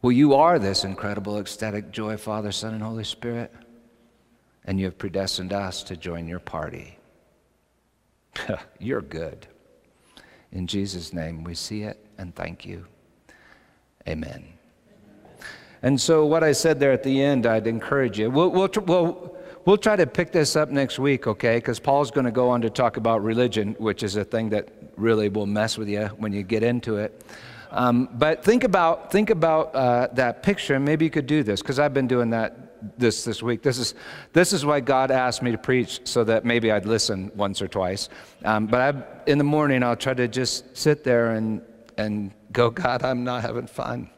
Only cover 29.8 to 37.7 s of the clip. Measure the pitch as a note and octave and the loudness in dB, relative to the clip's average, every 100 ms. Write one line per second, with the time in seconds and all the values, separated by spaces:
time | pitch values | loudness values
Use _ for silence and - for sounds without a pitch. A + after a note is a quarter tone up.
29.8 | B2+ A#2+ B2 B2 B2+ A2+ - G3+ - C3+ | 2 2 0 0 -2 0 -2 -2 0 0
30.8 | C#3+ D#3 D#3+ D#3 C3 D3+ A2 G2 - C3 | 2 2 2 0 0 0 2 -2 -2 0
31.8 | D3 C3+ C3 B2 A#2 A2+ A2+ - - - | 2 2 2 2 2 0 -2 -6 -20 -16
32.8 | G#2+ - A#2+ G#2+ - G#2+ A#2 A#2 C#3+ B2 | -16 0 2 2 -4 -6 -4 -2 0 0
33.8 | A2+ - - - - D#3+ F3 F#3+ D3 D3 | -4 -6 -16 -18 0 4 4 2 2 0
34.8 | B2 C3 C3 C3 B2+ A#2 B2+ A2 - B2+ | 2 2 4 2 0 0 -2 -2 0 0
35.8 | A#2 - - - A2 A2+ A#2 A#2+ A2+ G#2 | 0 -6 -4 0 2 2 2 2 4 2
36.8 | G2 A2 - G2 F#2+ G2+ G2+ G2 G2 | 2 0 0 -2 -6 -4 -4 -2 -4